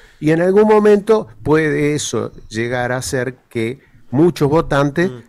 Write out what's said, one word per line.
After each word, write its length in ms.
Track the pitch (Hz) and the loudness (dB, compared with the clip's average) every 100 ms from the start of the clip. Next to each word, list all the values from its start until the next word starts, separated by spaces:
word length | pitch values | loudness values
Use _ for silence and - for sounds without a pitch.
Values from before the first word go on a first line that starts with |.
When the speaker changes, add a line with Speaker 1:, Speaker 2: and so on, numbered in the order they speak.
| - - | -20 -6
Speaker 1:
Y 140 | 151 | -2
en 80 | 160 | 0
algún 240 | 180 196 214 | 2 4 4
momento 600 | 214 208 208 202 214 - - | 4 4 4 2 0 -2 -8
puede 500 | 135 156 156 143 147 | 0 0 0 0 -2
eso 380 | 147 - 113 110 - - | -2 -4 -6 -6 -12 -10
llegar 420 | 107 120 123 123 | -6 -4 -4 -4
a 60 | 127 | -6
hacer 400 | - 135 123 127 _ | -4 -6 -6 -10 _
que 320 | 120 113 135 _ - - | -6 -6 -8 _ -20 -4
muchos 400 | 123 175 - 143 | 2 2 2 0
votantes 600 | 160 - 139 143 135 127 | 0 0 0 0 -2 -4
Speaker 2:
Mm. 120 | 123 | -6